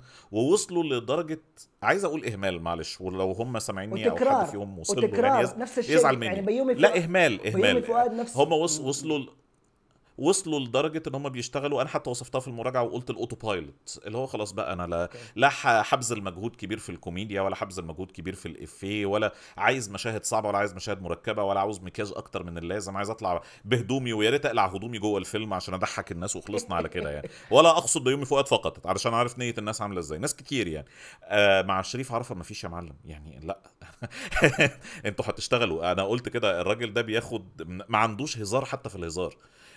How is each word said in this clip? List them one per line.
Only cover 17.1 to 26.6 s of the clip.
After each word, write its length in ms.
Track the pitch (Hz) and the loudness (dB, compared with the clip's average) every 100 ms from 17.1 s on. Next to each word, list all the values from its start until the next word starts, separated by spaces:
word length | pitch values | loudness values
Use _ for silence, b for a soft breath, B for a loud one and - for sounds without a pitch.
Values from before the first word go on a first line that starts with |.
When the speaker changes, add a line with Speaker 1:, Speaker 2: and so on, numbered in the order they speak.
| 85 107 98 | -6 -4 -2
Speaker 1:
ولا 160 | 98 95 | 0 -2
حبذل 280 | 107 92 | -6 -8
مجهود 260 | 82 80 92 | -8 -8 -10
كبير 240 | - 85 | -10 -10
في 120 | 95 90 | -8 -10
الإفيه، 600 | 78 - - 98 104 101 | -12 -14 -10 -6 -2 0
ولا 260 | 107 107 - B B | 2 0 -4 B B
عايز 340 | 104 131 107 | 0 0 -2
مشاهد 340 | 98 120 110 | -6 -6 -6
صعبة، 240 | - 110 107 | -2 0 2
ولا 100 | 101 | 0
عايز 160 | 101 | 0
مشاهد 280 | 92 107 98 | -2 -6 -6
مركبة، 400 | 90 82 - 107 | -6 -6 -4 -2
ولا 160 | 98 98 | 0 2
عاوز 200 | 101 101 | 0 -2
مكياج 320 | 92 - 104 - | -8 -6 -6 -8
أكتر 260 | - 95 | -10 -10
من 160 | 87 85 | -8 -8
اللازم، 380 | 82 101 95 98 | -6 -6 -4 -4
عايز 140 | 101 | -4
أطلع 320 | 110 101 87 - B | -2 0 -2 -4 B
بهدومي، 480 | 101 120 127 131 127 | 0 0 2 -2 -2
ويا 180 | 110 107 | 2 2
ريت 160 | 139 143 | 2 2
أقلع 200 | 113 95 | 2 2
هدومي 320 | 95 110 113 | 0 -6 -2
جوه 200 | 107 101 | 0 0
الفيلم 360 | 92 107 110 | -2 -4 -4
عشان 200 | 95 - | -6 -4
أضحك 380 | 92 101 - - | -4 -4 -4 -6
الناس 240 | 85 87 92 | -6 -6 -6
وخلصنا 400 | 90 101 | -6 -6